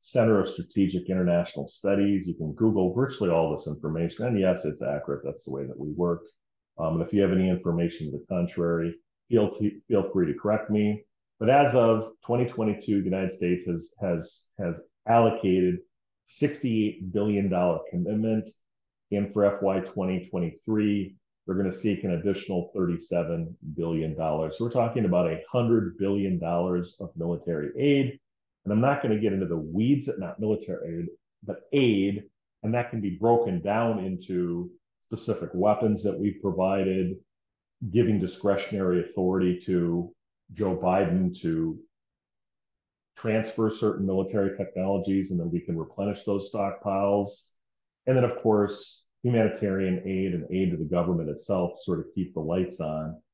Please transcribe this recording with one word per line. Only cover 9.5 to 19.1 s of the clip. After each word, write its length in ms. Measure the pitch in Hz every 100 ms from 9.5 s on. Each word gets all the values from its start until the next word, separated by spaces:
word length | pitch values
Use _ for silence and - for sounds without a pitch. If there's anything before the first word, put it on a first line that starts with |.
t-, 300 | - 104 - _
feel 200 | 110 95
free 180 | 95 85
to 80 | 73
correct 300 | 104 107 -
me. 340 | 104 104 107 - _ _ _
But 120 | 107
as 260 | 139 139 127
of 380 | 113 113 - - -
twenty 200 | 120 123
twenty-two, 540 | - 110 95 - 101
the 100 | 90
United 240 | 95 92
States 320 | - 90 90 90
has, 280 | 85 - _
has, 440 | 98 85 78 - _ -
has 220 | 92 82 - _ -
allocated 760 | 117 117 - 101 92 90 90 - _ _ _ _
sixty-eight 840 | - 147 147 127 110 107 - 92
billion 380 | 101 104 101 98
dollar 300 | 90 90 82 -
commitment. 600 | 87 87 107 110 110 - - _ _ _ _ _